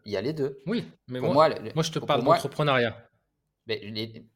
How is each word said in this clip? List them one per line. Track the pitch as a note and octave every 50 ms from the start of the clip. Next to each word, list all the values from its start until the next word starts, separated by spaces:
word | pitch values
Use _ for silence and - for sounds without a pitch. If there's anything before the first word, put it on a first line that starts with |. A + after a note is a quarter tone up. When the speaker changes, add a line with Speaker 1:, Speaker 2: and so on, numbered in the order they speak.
| -
Speaker 1:
il | -
y | G2+ F#2+
a |
les | G2+ C3+ D#3+
deux. | D#3 C3+ C#3 C#3 - - E3+
Speaker 2:
Oui, | A3+ A#3 - - - _ _ -
mais | B2 B2+
Speaker 1:
Pour | B2+ D#3 C3
Speaker 2:
moi, | C#3+ D#3 D#3
Speaker 1:
moi, | A2 F#2+
le, | G#2 G#2+
le, | -
Speaker 2:
moi, | D#3+ D#3
je | -
te | - D3+
Speaker 1:
pour, | - -
Speaker 2:
parle | D3 C3+
Speaker 1:
pour | A#2+
moi, | C#3+ D#3+
Speaker 2:
d'entrepreneuriat. | - - C3+ - - D3+ D3 C3+ B2+ A#2+ A2+ - - - _ _ _ _ _ _ _ _ _ _ _ _ -
Speaker 1:
mais | A2 G#2
les, | - G#2 A2 G#2+ A2+ A#2 A2 A2+ - - _